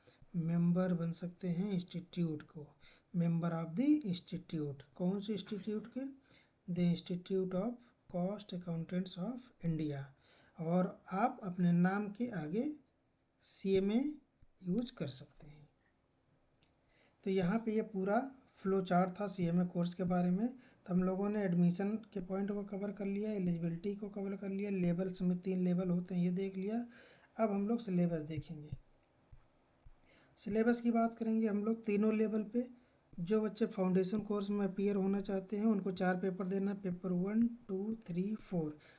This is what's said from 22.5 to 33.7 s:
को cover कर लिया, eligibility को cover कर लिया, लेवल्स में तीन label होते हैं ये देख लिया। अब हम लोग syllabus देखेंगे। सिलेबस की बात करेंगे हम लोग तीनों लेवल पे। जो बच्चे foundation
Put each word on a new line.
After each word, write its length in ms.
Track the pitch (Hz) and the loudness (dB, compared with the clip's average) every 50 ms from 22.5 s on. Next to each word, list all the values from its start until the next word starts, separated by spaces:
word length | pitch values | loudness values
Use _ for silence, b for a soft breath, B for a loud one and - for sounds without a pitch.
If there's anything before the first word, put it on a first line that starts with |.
को 120 | 208 208 202 | -2 -4 -4
cover 280 | 208 - 190 202 208 | -6 -6 -4 -4 -4
कर 140 | 202 202 202 | -4 -4 -4
लिया, 260 | 196 196 202 208 214 | -4 -2 -2 -2 -2
eligibility 640 | 214 202 185 175 175 165 165 170 170 170 - 202 202 | -2 0 0 0 0 0 -2 -2 -2 -2 -4 -4 -4
को 140 | 208 214 202 | -4 -6 -8
cover 260 | 202 208 196 196 196 | -6 -6 -4 -4 -4
कर 140 | 190 202 196 | -6 -4 -4
लिया, 200 | 196 196 202 208 | -4 -2 -2 -2
लेवल्स 520 | 202 190 180 175 175 170 190 190 185 - | 0 2 2 2 2 2 0 -2 -2 -2
में 160 | 185 180 180 180 | 0 0 0 0
तीन 260 | - 190 185 185 180 | 0 -2 0 2 2
label 260 | 180 180 175 190 180 | 2 2 2 2 2
होते 260 | 170 175 180 180 185 | 2 0 0 0 0
हैं 80 | 180 175 | 2 2
ये 80 | 180 | 2
देख 260 | 180 180 196 196 190 190 | 2 0 -2 -2 -4 -4
लिया। 300 | 185 202 220 233 240 - B B B B B B B B B - | -4 -2 -2 -2 -4 -6 B B B B B B B B B 0
अब 120 | 220 214 | 0 2
हम 160 | 196 202 202 208 | 2 2 0 0
लोग 120 | 233 240 | 0 0
syllabus 420 | 233 202 185 175 175 170 170 160 | 0 0 2 4 4 4 2 0
देखेंगे। 480 | 151 151 160 151 - - 170 151 151 151 139 - - _ _ _ _ _ _ _ _ _ - - - _ _ _ _ _ _ _ - - - _ _ b b b b b b | -4 -4 -6 -6 -6 -8 -10 -12 -12 -10 -12 -12 -12 _ _ _ _ _ _ _ _ _ -20 -20 -20 _ _ _ _ _ _ _ -20 -20 -20 _ _ b b b b b b
सिलेबस 460 | b - 202 202 220 226 233 240 240 | b -6 -2 2 4 4 4 4 4
की 100 | 233 233 | 4 2
बात 240 | 233 233 226 226 226 | 4 4 2 2 0
करेंगे 320 | - 226 220 220 220 226 220 | -2 -2 0 2 2 2 2
हम 180 | 202 208 202 | 2 2 0
लोग 200 | 220 226 226 - | 0 0 0 0
तीनों 280 | - 202 202 208 220 220 | 0 2 4 4 4 4
लेवल 300 | 214 220 214 208 220 208 | 4 2 2 0 0 -2
पे। 240 | - - 240 254 - - B B B B B B B B - | -2 -2 -2 -2 -2 -6 B B B B B B B B -6
जो 220 | 175 165 220 214 | -2 2 2 2
बच्चे 240 | 214 214 214 - 233 | 2 0 0 0 -2
foundation 540 | - | -2